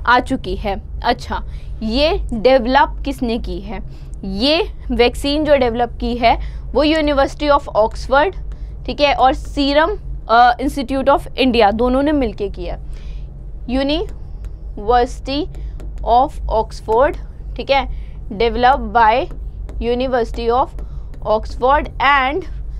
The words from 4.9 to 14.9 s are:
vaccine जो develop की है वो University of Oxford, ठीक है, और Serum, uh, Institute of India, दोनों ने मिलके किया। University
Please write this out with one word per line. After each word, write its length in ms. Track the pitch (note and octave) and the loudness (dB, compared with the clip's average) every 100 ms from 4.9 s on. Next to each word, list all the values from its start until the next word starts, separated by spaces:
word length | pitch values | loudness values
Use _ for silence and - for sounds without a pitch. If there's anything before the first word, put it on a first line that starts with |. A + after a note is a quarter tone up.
vaccine 540 | A#3 A#3+ - C#4 D4 D4+ | 2 2 2 -2 0 4
जो 100 | C#4 | 4
develop 420 | B3 A#3 A#3+ - | 4 0 -2 -2
की 160 | A#3+ A#3+ | -4 2
है 240 | A#3 C#4 - - - | 4 2 0 -8 -4
वो 140 | A3+ D4 | 0 2
University 760 | D#4+ D4 C#4 C#4 - D4 C#4+ | 2 2 2 0 0 2 2
of 20 | - G#3 | 2 0
Oxford, 580 | A3 - - C4 E4 - - - - - - | 0 -2 0 2 2 0 -8 -10 -12 -10 -6
ठीक 160 | B3+ | 0
है, 120 | C#4+ | 2
और 220 | - B3+ - | 4 4 2
Serum, 600 | - C#4+ C#4 C#4+ E4 G#4 - - - | -2 0 2 4 2 0 -8 -8 2
uh, 280 | A3+ B3 A#3+ | 6 6 4
Institute 500 | C4 C#4 C4+ C4+ C4 | -2 -4 -2 0 2
of 200 | E4 - - | 2 0 0
India, 300 | B3+ A#3 G3+ | 2 6 4
दोनों 300 | A3 B3 C4 | 4 2 2
ने 80 | C#4+ | 2
मिलके 380 | D4 A#3 G3 G3+ | 2 0 -2 -6
किया। 300 | - E3+ - - - - - - - - - - | -6 -8 -8 -10 -10 -10 -10 -10 -14 -12 -12 -4
University 1800 | C4 C#4 D#4+ G#4+ - - - - - - - G3+ | 0 0 0 -2 -8 -12 -12 -12 -10 -10 -6 2